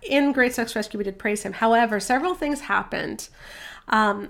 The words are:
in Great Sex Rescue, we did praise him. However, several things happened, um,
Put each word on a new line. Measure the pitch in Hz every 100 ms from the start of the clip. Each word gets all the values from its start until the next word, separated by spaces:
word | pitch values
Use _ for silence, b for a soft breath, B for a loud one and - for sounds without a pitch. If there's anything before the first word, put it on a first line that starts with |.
in | - 277 285
Great | 269 247 247
Sex | 233 226
Rescue, | 208 208
we |
did | 196 190
praise | 214 208
him. | 196
However, | - 226 226 233 208
several | 196 254 349
things | 359 294 285
happened, | - 208 196 180 160 - - B B B B B -
um, | 220 214 202 190